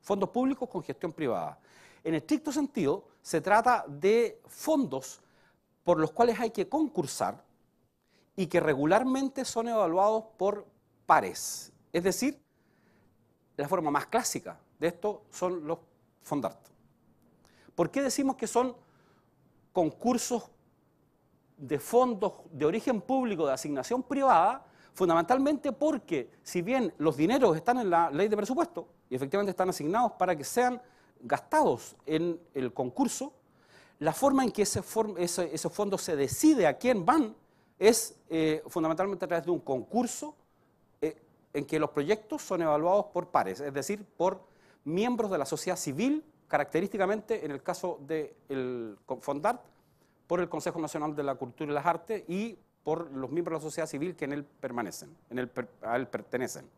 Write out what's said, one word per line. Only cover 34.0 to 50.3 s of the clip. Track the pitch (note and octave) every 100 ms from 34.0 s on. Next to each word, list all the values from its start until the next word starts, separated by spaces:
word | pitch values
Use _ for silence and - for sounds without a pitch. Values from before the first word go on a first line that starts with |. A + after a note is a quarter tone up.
| D#3
forma | D#3+ C#4 C4+
en | B3+
que | -
ese | G3 G#3+
form-, | F#3 A3 G#3+ F3
ese, | F3 - E3+
esos | D#3 E3
fondos | - G3+ F#3+
se | - D3+
decide | C3+ - D#4 C#4+ E3
a | C#3
quién | A#3+ A#3
van | E3+ A3+ A3 - _ _ _ _
es, | A3 A#3 - - _
eh, | D#3+ D#3 D#3 -
fundamentalmente | F3+ D#3+ D#3+ G3 F#3+
a | F3
través | E3+
de | D#3+
un | E3
concurso, | - C#3 - A3 B3 - D4+ - _ _ _ _ _ _
eh, | D#3 - _ _ _
en | D3
que | C#3+ D#3
los | D3+
proyectos | - C#3+ G#3+ - -
son | - F#3
evaluados | D#3+ D3 E3+ G3+ -
por | F3 F3+
pares, | C#3 F#2+ F#2
es | C#3+
decir, | C#3 C3+ G#3
por | G3+ _ F3 F#3+ - _ _ _
miembros | C#3 E3+ A#3 B3 G#3+
de | F#3
la | C#3
sociedad | D3+ - F3
civil, | - C3+ B3 D4+ - _ _
característicamente, | D3 C#3+ D#3+ G#3 G#3+ F#3+ G#3+ - A3+
en | D3+
el | C#3
caso | - E3+ F#3 D3+ C#3
de | D#3+ D3 - _
el | C3+ B2+ B2 A2+ G2+
co-, | - B2+
Fondart, | - C#3+ F#3 B3 - _ _ _ _ _
por | _